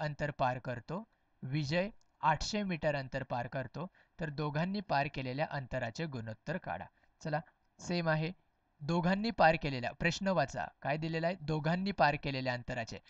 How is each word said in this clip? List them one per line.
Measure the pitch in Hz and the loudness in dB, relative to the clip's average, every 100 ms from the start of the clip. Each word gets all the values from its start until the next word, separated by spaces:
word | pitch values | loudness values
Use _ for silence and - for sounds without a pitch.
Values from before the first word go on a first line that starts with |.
अंतर | 151 147 147 | -4 -2 -4
पार | - 131 127 | 0 0 0
करतो, | - 120 - 170 226 _ _ _ | -4 -6 -6 -8 -8 _ _ _
विजय | 131 147 139 170 202 - _ _ | -4 -2 0 0 0 -4 _ _
आठशे | 151 151 - 208 | 2 2 0 -2
मीटर | 202 165 156 | -2 0 0
अंतर | 143 135 135 | 0 -2 -4
पार | 131 127 123 | -2 -4 -2
करतो, | 139 127 143 175 - _ - | -4 -6 -6 -10 -12 _ -8
तर | 160 | -6
दोघांनी | 143 151 147 180 202 | -2 -2 0 -2 -2
पार | 196 143 147 | 0 2 2
केलेल्या | - 131 131 156 | -2 -4 -2 -2
अंतराचे | 143 127 131 117 - 165 | -4 -4 -4 -4 -4 -4
गुणोत्तर | 131 110 110 - 175 | -4 -8 -8 -6 -6
काढा. | - 90 90 _ _ _ | -4 -6 -8 _ _ _
चला, | 160 151 - _ _ - | -4 -2 -4 _ _ -12
same | - 175 165 | -2 0 2
आहे. | 156 160 190 _ _ _ _ | 2 0 -4 _ _ _ _
दोघांनी | 147 170 170 196 220 | 0 2 4 2 2
पार | 185 165 165 | 6 8 8
केलेल्या, | 151 135 120 | 2 -2 -4
प्रश्न | - 165 - 196 | 0 0 2 2
वाचा, | 175 139 123 80 - | 2 2 0 -6 -4
काय | 135 151 | -2 -2
दिलेला | 165 160 165 | 0 0 0
आहे? | - | -2
दोघांनी | 147 156 151 175 196 | -2 0 2 2 2
पार | 196 151 147 | 4 4 4
केलेल्या | 143 135 127 | 0 -2 -2
अंतराचे. | 123 120 123 113 98 - | -2 -4 -4 -4 -8 -14